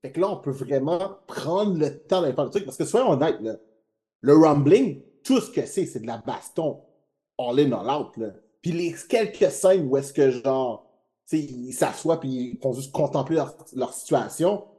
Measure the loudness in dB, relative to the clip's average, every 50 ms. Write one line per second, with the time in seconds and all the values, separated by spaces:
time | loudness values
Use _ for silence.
0 | -14 -8 -2 -2 -2 -2 -2 -4 -6 -8 -6 -6 -6 -2 -2 -2 0 0 -2 -2
1 | -4 -6 -8 -14 _ -14 -12 -8 -4 -2 0 0 0 0 0 0 0 -2 -2 -10
2 | -4 -2 0 0 2 0 0 -2 -4 -2 -2 -6 -6 -6 -6 -6 -6 0 2 2
3 | 4 4 2 2 2 0 0 -2 -6 -8 -8 -10 _ _ _ _ _ _ _ _
4 | _ _ _ _ 4 6 8 8 8 8 6 4 6 6 6 6 6 2 -2 -8
5 | -16 _ _ _ _ 2 2 2 2 0 -4 -6 -6 -4 -4 -4 -4 -4 -6 -10
6 | -8 -8 -10 -8 -8 -8 -10 -10 -10 -8 -6 -4 -4 -4 -4 -6 _ _ _ _
7 | _ _ _ _ _ _ _ -6 -4 0 4 4 4 4 2 -2 -2 -2 -2 -4
8 | -4 -8 -8 -10 -10 -10 -10 -14 _ _ _ _ -6 -4 -4 -2 -4 -4 -6 -8
9 | -6 0 0 0 0 0 0 2 2 2 2 2 4 4 4 4 2 0 0 -2
10 | -2 -2 0 4 4 4 4 2 -2 -2 0 0 -2 -4 -6 -8 _ _ _ _
11 | _ _ _ _ _ _ -4 -4 -4 -4 -10 -12 -12 -12 -4 -2 -2 -2 -2 -6
12 | -2 -2 -2 -2 -2 -6 -6 -4 -6 -8 -10 -6 -4 -4 -4 -4 -8 -8 -4 -4
13 | -4 -2 -2 -4 -2 0 -2 -2 -2 -4 -10 -18 -20 -14 -8 -8 -8 -6 -8 -14
14 | -4 -2 0 0 0 -2 -4 -2 0 0 0 -2 -6 -14 _